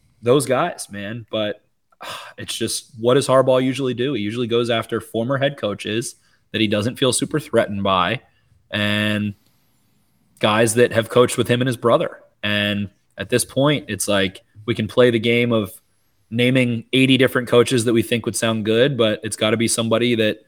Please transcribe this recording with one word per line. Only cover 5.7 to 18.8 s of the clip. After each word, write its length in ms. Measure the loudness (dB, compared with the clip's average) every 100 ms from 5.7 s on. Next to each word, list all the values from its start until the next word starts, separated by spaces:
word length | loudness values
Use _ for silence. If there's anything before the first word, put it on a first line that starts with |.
| -6 -4 -4 -6 -12 _ _ _
that 80 | 0
he 60 | 2
doesn't 300 | 2 -2 0
feel 160 | 0
super 260 | 0 -2 -4
threatened 440 | 0 0 0 -2
by 400 | 0 2 0 -2 -10 _ _ _ _
and 640 | -4 0 0 0 -2 -4 -6 _ _ _ _ _ _ _ _ _ _
guys 360 | 0 2 2
that 180 | 4 2
have 160 | 2 2
coached 280 | 4 4 2
with 120 | 0
him 120 | 0
and 60 | 0
his 100 | 0
brother. 440 | 2 2 0 -8 -20 _
And 460 | -4 -2 0 -2 -6 -10 _ -14
at 140 | -6
this 140 | -6
point, 420 | -4 -2 0 0 -4
it's 200 | -8 -2
like, 340 | -2 -2 -6 _ -10
we 100 | -6
can 140 | -4 -2
play 220 | 4 4
the 80 | 4
game 340 | 0 0 0
of 200 | -2 -4 -10 _ _ _ _ _
naming 540 | -2 2 2 0 -2 -2
eighty 240 | 2 4 4
different 320 | 2 0 2
coaches 360 | 2 4 2
that 80 | 2
we 100 | 0
think 240 | 0 -2 -2
would 100 | -4
sound 280 | -2 -2
good, 320 | 0 2